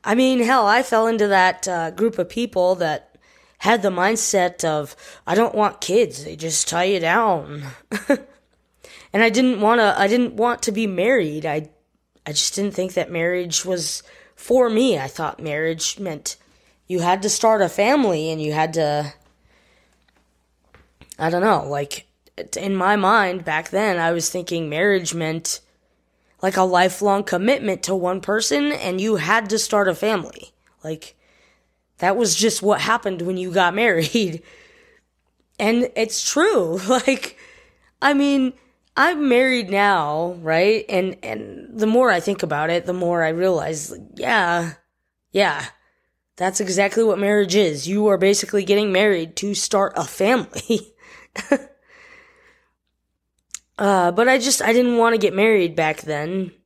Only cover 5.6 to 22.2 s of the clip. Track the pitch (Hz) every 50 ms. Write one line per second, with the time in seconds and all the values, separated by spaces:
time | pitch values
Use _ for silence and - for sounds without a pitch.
5.6 | 208 202 - - - - 185 233 233 151 - 135 143 160 165 151 160 165 151 -
6.6 | - - 165 170 180 190 202 185 165 160 175 226 226 214 180 156 - 147 147 147
7.6 | 139 135 127 - _ _ 220 202 - - 277 - - - _ _ _ _ _ _
8.6 | _ _ _ _ - - - - - _ - 196 226 226 208 247 254 254 247 196
9.6 | 208 214 233 240 220 202 - - 196 196 226 247 247 - - 208 226 240 240 -
10.6 | - 233 196 220 226 202 185 175 185 233 269 240 175 151 147 156 151 160 147 156
11.6 | 156 151 _ _ _ _ _ _ _ _ _ _ _ 151 147 - - - - 196
12.6 | 202 202 202 - 185 185 185 185 160 - 175 165 165 175 180 180 180 175 156 -
13.6 | - 185 185 175 156 - - - - - - - - _ _ - - - 240 262
14.6 | 247 233 220 220 262 262 196 143 135 135 - - 160 - - - - 156 147 151
15.6 | 160 160 165 165 - - - - 202 185 151 - - - - _ _ _ _ _
16.6 | _ _ _ _ _ _ 185 175 165 175 185 190 190 208 - - - 220 220 214
17.6 | 196 170 - - 202 233 277 302 254 208 175 151 156 160 160 156 151 151 151 156
18.6 | 156 160 160 165 156 147 147 147 151 143 - _ _ _ _ _ _ _ _ _
19.6 | _ _ _ _ _ _ _ _ _ _ _ _ _ _ _ _ _ _ _ _
20.6 | _ _ _ - _ _ _ _ - _ - - 156 165 170 175 185 214 196 156
21.6 | - 139 147 143 143 143 - - - _ _ _